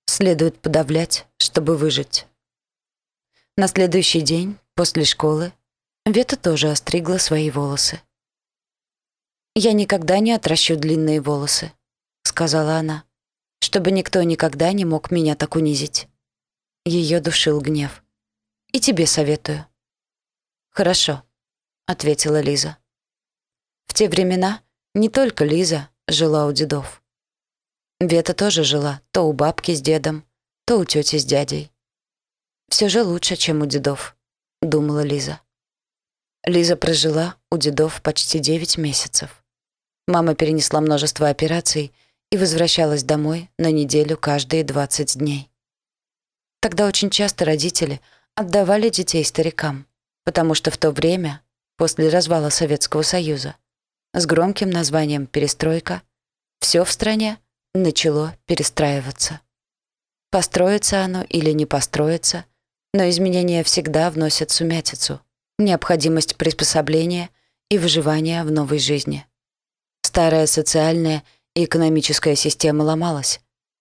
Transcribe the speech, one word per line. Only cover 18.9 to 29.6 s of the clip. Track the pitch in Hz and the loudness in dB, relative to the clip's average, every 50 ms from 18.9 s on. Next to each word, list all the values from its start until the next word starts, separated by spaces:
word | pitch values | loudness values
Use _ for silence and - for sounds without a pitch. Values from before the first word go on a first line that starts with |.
| 220 165 165 | 2 2 2
советую». | 151 - 160 151 143 151 147 - - 151 151 151 - _ _ _ _ _ _ _ _ _ _ _ _ _ _ _ _ _ _ _ _ | 2 2 2 2 0 0 -2 -4 -6 -8 -8 -10 -14 _ _ _ _ _ _ _ _ _ _ _ _ _ _ _ _ _ _ _ _
«Хорошо», | _ - 196 175 180 - - - 147 135 - _ _ _ _ _ _ _ _ _ _ _ _ - | _ 0 0 2 2 2 0 -2 -2 -6 -10 _ _ _ _ _ _ _ _ _ _ _ _ -6
ответила | 180 - - 151 147 - - 151 151 151 | -6 -2 0 0 0 2 0 0 0 2
Лиза. | 143 143 143 135 - - - - _ _ _ _ _ _ _ _ _ _ _ _ _ _ _ _ _ _ _ _ _ | 0 0 -2 -2 -4 -6 -8 -14 _ _ _ _ _ _ _ _ _ _ _ _ _ _ _ _ _ _ _ _ _
В | - - | -6 -2
те | - 214 185 | 0 0 2
времена | 151 190 185 180 185 185 185 190 214 - - _ _ _ _ _ - | 2 2 2 2 2 0 0 0 -2 -4 -10 _ _ _ _ _ -2
не | 202 220 220 | 0 0 2
только | - 269 269 233 - - 151 | 2 2 2 2 0 0 0
Лиза | 151 156 170 185 170 165 147 143 - _ _ _ - | 0 2 0 0 0 -2 -4 -4 -8 _ _ _ -4
жила | - - 165 156 151 151 147 | -2 0 2 2 2 2 2
у | 147 | 0
дедов. | 147 143 156 143 147 143 135 - - - _ _ _ _ _ _ _ _ _ _ _ _ _ _ _ _ _ _ _ - | 0 -2 -2 -2 -2 -4 -6 -10 -16 -20 _ _ _ _ _ _ _ _ _ _ _ _ _ _ _ _ _ _ _ -4
Вета | 180 170 165 165 165 180 175 | -2 2 2 2 2 0 -2
тоже | - 202 208 190 170 151 | -2 0 0 2 2 2
жила | 143 147 147 143 147 139 139 - _ | 2 0 0 -2 -2 -4 -6 -10 _
то | - 190 170 | -2 0 0
у | 156 147 | 0 2
бабки | - 147 156 165 - | 2 0 0 0 -2